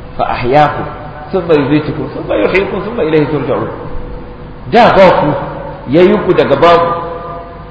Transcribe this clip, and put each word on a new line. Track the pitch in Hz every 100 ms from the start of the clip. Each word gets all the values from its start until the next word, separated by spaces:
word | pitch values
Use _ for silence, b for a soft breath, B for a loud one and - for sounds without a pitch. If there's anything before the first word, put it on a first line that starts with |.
| -
فأحياكم | - - - 120 143 147 151 147 - - - -
ثم | 190 170
يميتكم | 151 135 151 151 151 -
ثم | 160 170
يحييكم | 160 156 190 196 208
ثم | 208 196
إليه | 156 156
ترجعون." | 151 147 127 107 113 - - - - - - - - - -
Da | 226 214
ba | 185 185 -
ku, | 156 139 - - - -
ya | - 147
yi | 185
ku | 208 185
daga | 151 127 139
babu, | 170 170 - - - - - - - - -